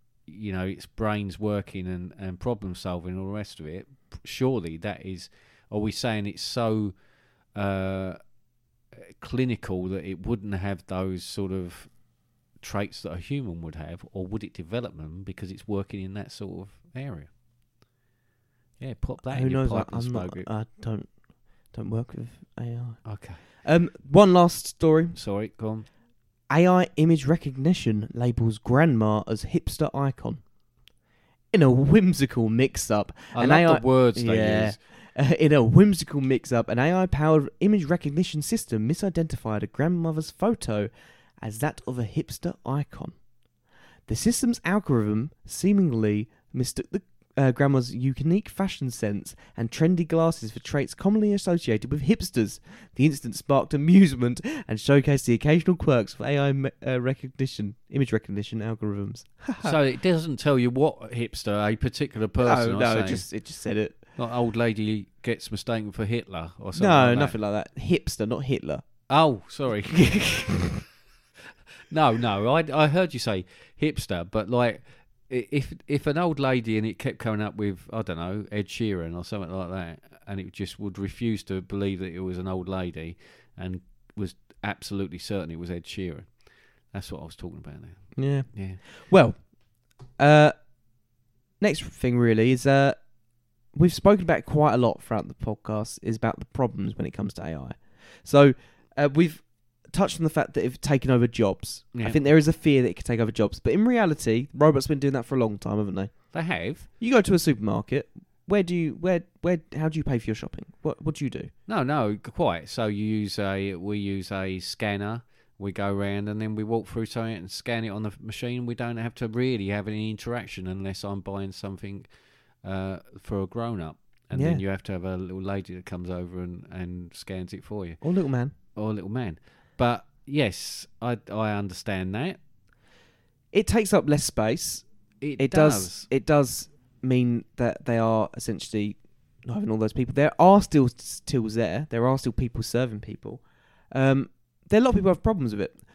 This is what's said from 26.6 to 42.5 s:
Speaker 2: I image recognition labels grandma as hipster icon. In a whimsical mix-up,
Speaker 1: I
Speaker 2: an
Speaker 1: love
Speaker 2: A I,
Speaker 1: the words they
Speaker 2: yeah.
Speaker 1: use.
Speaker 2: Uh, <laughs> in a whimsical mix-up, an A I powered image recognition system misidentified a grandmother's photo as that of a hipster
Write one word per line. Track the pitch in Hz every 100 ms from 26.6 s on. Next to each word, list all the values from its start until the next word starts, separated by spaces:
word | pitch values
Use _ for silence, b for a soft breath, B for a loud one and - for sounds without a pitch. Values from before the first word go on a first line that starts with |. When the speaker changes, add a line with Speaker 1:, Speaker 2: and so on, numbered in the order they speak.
| 180
Speaker 2:
I | 180 180 -
image | 160 160 135
recognition | 165 143 131 147 185 117 107 110
labels | 120 123 117 113 107
grandma | - 127 165 117 107 107 -
as | 110 -
hipster | 175 - - 156
icon. | 139 139 - - 160 - _ _ _ _ _ _ _ _ _ _
In | 202
a | 139
whimsical | 123 139 208 185 151 139 - 113
mix-up, | 113 135 - - 104 - B B
Speaker 1:
I | 123
Speaker 2:
an | 123
Speaker 1:
love | 156
Speaker 2:
A | 170
I, | 156
Speaker 1:
the | 127
words | 131 123 127
they | 117 110
Speaker 2:
yeah. | 110 107 107
Speaker 1:
use. | 104 B B B -
Speaker 2:
Uh, | 135
<laughs> | -
in | 151
a | 147
whimsical | 113 120 208 175 - 143
mix-up, | 131 131 - 120 113
an | 117
A | 147
I | 185 185
powered | 135 151 156 139 -
image | 196 214 147
recognition | 175 151 147 180 151
system | - 233 - 110 110
misidentified | 165 196 165 160 - 110 107
a | 101
grandmother's | - 156 175 165 156 156
photo | - 202 233 - 107 104 b b b b b
as | 110 110
that | 143 - -
of | 123
a |
hipster | 110 156 - - -